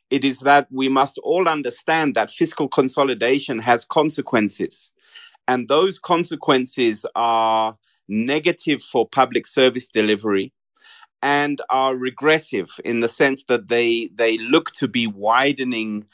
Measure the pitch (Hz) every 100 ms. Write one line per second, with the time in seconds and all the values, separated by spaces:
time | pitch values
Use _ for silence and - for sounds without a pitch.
0 | - 135 135 127 131 143 135 131 131 135
1 | - - - 175 175 156 127 - - 160
2 | 151 117 104 - 160 - 139 - 131 151
3 | 139 113 117 139 - 113 113 151 - 160
4 | 151 - - 117 104 - 90 - - _
5 | _ - - _ - 127 117 143 190 -
6 | - 170 170 160 - 131 127 - 117 107
7 | - - 117 113 113 110 110 110 _ _
8 | - 107 120 151 160 170 - 127 - 127
9 | 110 - 127 120 - - 131 123 - 113
10 | 107 104 107 98 107 _ _ _ - -
11 | - - 139 143 147 143 - 131 131 131
12 | 127 127 147 156 - 107 85 - - 117
13 | 117 - 139 131 - 120 101 120 117 117
14 | 104 101 113 113 113 156 160 - 127 120
15 | 117 98 104 120 139 139 127 120 110 104
16 | 104